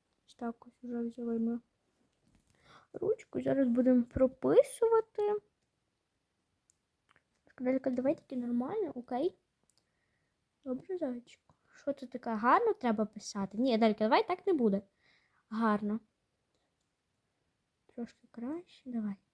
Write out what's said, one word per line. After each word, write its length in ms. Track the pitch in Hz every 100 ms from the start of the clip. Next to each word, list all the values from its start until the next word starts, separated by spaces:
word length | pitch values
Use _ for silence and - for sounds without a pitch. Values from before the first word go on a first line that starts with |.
| _ _ _
Ось 80 |
так 320 | - 233 233 240
ось 160 | -
вже 200 | 240 240
взяли 360 | 233 233 233 226
ми 220 | 226 240 - _ _ _ _ _ _ _ _ _ _ - _
ручку. 480 | - - 440 - 254
Зараз 260 | 262 269 262
будемо 340 | 240 247 254
прописувати. 1400 | 240 - 262 - 262 349 571 - 453 453 453 - 415 415 - _ _ _ _ _ _ _ _ _ _ _ _ _ _ _ _ _ _ _ _
Аделька, 360 | - 254 262 262
давай 240 | 247 262
тільки 220 | 320 - 254
нормально, 560 | 240 240 262 427 349
окей? 400 | 254 233 247 339 - _ _ _ _ _ _ _ _ _ _ _ _
Добре, 340 | 277 254 - 370
зайчик. 420 | 294 240 240 - _ _ _
Що 180 | - -
це 140 | 277 247
таке? 280 | 240 240
Гарно 380 | 220 233 330 466
треба 320 | 381 247 220
писати? 540 | 214 - - 202 190 202
Ні, 160 | 262
Аделька, 300 | 226 226 208
давай 240 | 214 311 453
так 180 | 359 -
не 60 |
буде. 300 | 330 226 196 - _ _ _ _ _ _
Гарно. 520 | 220 226 208 208 220 - _ _ _ _ _ _ _ _ _ _ _ _ _ _ _ _ _ _
Трошки 420 | - 233 _ _
краще. 600 | - 233 330 359 - 262
Давай. 240 | 233 208 196 _